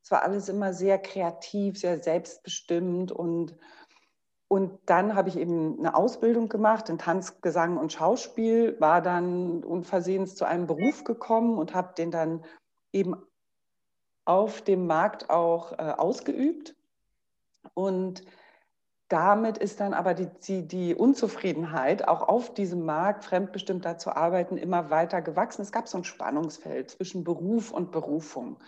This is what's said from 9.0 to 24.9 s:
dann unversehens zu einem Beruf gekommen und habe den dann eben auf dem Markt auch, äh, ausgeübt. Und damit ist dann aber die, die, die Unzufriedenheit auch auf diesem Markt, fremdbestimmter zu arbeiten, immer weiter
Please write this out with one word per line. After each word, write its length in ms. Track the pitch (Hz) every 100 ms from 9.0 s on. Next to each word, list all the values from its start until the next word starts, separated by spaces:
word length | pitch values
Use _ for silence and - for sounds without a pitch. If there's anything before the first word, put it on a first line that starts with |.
dann 640 | 180 175 180 180 180 170
unversehens 720 | - 175 170 190 170 190 185 -
zu 100 | -
einem 200 | 175 165
Beruf 380 | 160 233 -
gekommen 540 | - 226 - 226 233 226
und 180 | 165 185
habe 180 | 180 -
den 140 | 170
dann 340 | 165 160 165 - - _ _ _
eben 220 | 196 180 156 - _ _ _ _ _ _ _ _ _ -
auf 360 | 185 220 214
dem 260 | - 185 175
Markt 420 | 156 202 - -
auch, 440 | 170 170 170 170
äh, 200 | - 156 -
ausgeübt. 800 | 170 262 - - 285 - - - _ _ _ _ _ _ _ _ -
Und 500 | - 190 185 185 185 - - - _ _ _ _ _ -
damit 460 | 170 180 208 226 220
ist 240 | 202 -
dann 120 | 202
aber 200 | - 180
die, 160 | 175 185 - -
die, 180 | 190 156
die 300 | 185 175 -
Unzufriedenheit 1120 | 240 277 220 - 190 156 165 143 131 196 -
auch 220 | 170 -
auf 240 | 226 240
diesem 320 | - 185 175 160
Markt, 400 | 156 190 202 -
fremdbestimmter 720 | 185 196 196 - 180 170 165
zu 180 | - -
arbeiten, 400 | 170 185 175 180
immer 340 | 175 180
weiter 320 | 156